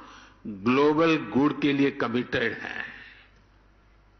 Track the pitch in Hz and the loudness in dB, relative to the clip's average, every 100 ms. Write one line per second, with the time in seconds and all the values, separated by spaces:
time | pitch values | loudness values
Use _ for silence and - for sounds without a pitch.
0 | - - - - 110 98 110 131 147 151 | -20 -20 -20 -18 -14 -6 0 4 4 4
1 | 165 156 117 120 147 - 147 139 139 - | 2 2 0 2 2 2 0 2 2 0
2 | 120 120 113 139 113 95 - - - - | -2 -2 -2 -2 -4 -4 -10 -10 -12 -14
3 | - - - _ _ _ _ _ _ _ | -20 -20 -20 _ _ _ _ _ _ _
4 | _ _ | _ _